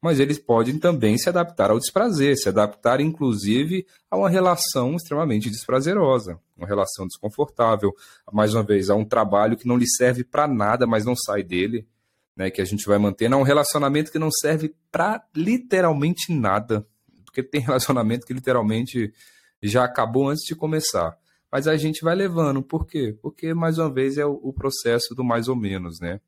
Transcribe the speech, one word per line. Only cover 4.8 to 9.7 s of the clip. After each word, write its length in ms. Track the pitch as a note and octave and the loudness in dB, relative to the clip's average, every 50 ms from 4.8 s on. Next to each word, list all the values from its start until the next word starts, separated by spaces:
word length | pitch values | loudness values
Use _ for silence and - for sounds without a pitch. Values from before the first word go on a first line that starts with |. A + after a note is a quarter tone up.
| B2 B2+ D#3 | 0 0 -2
extremamente 540 | F3 E3 - D3 D3 E3 D#3 A2+ G#2+ G#2+ B2 | -4 -6 -4 -4 -2 0 0 0 0 -2 -2
desprazerosa, 920 | G#2 A#2 - - B2+ C3 C3+ D#3+ F#3+ G#3 F3+ C#3 C3 B2 G#2+ F#2+ E2+ E2 _ _ _ | -6 -8 -6 -2 -2 0 0 0 0 2 2 2 2 2 0 -4 -14 -14 _ _ _
uma 100 | - F2 | -12 -6
relação 400 | F#2+ G2+ G2+ F#2+ - - - F#2+ | -4 -2 -2 -2 -2 -4 -8 -10
desconfortável, 880 | F#2 - - - G#2+ G#2 - D3 - - - A#2+ A2+ A2 G#2 G#2 G2 G2+ _ - - - _ _ - | -10 -10 -10 -10 -12 -4 -4 -6 -6 0 0 2 2 2 2 0 -2 -2 _ -18 -20 -20 _ _ -4
mais 220 | - G#2+ G#2+ G#2+ G#2+ | 0 2 2 2 2
uma 100 | A2+ G#2+ | 0 2
vez, 260 | G2+ G#2 G2+ F#2+ F#2+ | 2 2 2 4 2
a 60 | G2+ | 2
um 80 | G#2+ A2 | 0 0
trabalho 540 | G#2+ - A2+ A2 G2+ G2 G2+ G#2 A2+ A#2 A2+ | 0 0 0 0 2 2 2 2 2 0 -2
que 100 | - | -2
não 100 | B2 | -2